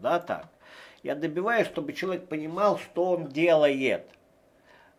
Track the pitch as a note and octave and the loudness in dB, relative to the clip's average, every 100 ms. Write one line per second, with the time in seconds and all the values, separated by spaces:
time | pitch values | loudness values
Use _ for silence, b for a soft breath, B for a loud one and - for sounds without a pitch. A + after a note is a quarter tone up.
0 | A#2+ F3 - E2+ - _ B B B B | -2 -2 -2 -8 -8 _ B B B B
1 | C#3 D3 D#3+ D#3+ G#3 A#3 G#3 E3+ D3+ E3+ | -8 -4 -4 -2 0 0 0 -4 -8 -6
2 | F#3 F3+ - D#3 D#3 F3 G#3 - - E3+ | -6 -6 -6 -8 -6 0 2 2 -4 -2
3 | F#3 E3+ D3 C#3 E3+ D#3 D3 C3+ B2+ G2 | 0 0 -2 0 4 6 6 4 0 -2
4 | - - _ _ _ _ b b b | -6 -20 _ _ _ _ b b b